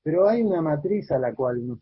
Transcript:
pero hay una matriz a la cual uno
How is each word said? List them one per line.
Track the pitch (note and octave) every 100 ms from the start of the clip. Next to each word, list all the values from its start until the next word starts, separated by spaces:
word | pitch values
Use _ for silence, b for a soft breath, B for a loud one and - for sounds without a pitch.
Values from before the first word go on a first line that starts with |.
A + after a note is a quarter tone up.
pero | D#3 E3+ G3+
hay | A#3
una | G#3+ F3+
matriz | D#3 D3 F3+ G#3 G3+
a | C3+
la | B2
cual | A2+ B2+ B2
uno | B2 A#2